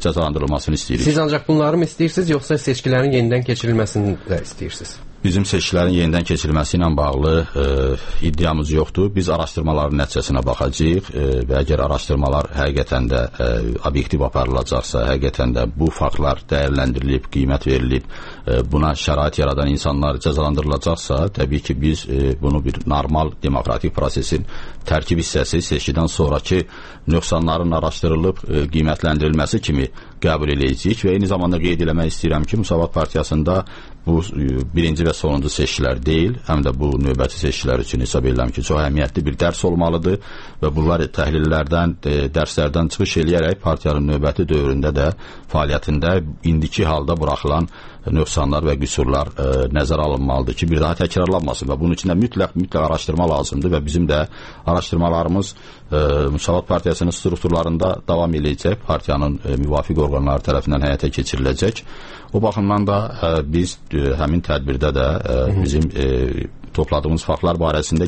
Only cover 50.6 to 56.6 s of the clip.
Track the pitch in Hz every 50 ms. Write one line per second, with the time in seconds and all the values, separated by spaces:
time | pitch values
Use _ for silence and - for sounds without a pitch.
50.6 | 87 82 82 76 78 78 85 - 92 82 - 95 90 87 95 90 78 69 62 -
51.6 | - 67 71 67 80 87 82 - - 92 87 90 113 120 - 98 95 87 - 90
52.6 | 92 - - 82 78 76 80 80 - - 78 78 87 82 78 71 71 - - 69
53.6 | 73 90 87 76 73 73 73 87 87 76 73 73 78 - - - - - - -
54.6 | - - 85 87 - - - 85 85 85 85 82 85 80 87 98 98 - - -
55.6 | - - - - - - 78 76 76 71 71 73 73 69 73 71 - - 87 90